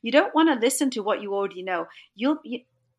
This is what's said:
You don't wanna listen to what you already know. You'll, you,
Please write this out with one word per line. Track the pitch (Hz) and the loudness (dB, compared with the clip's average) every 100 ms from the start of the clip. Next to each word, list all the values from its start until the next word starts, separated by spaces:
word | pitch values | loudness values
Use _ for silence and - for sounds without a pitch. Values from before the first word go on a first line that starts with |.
You | 226 | 0
don't | 269 370 | 2 4
wanna | 302 320 262 | 4 4 4
listen | 233 269 277 | 0 0 -2
to | 240 | -2
what | 202 208 | -2 -2
you | 208 196 | -2 -2
already | 196 180 | -4 -6
know. | 185 175 170 - - - | -6 -4 -6 -12 -20 -4
You'll, | 247 311 - | -2 -2 -4
you, | 233 _ _ _ | -12 _ _ _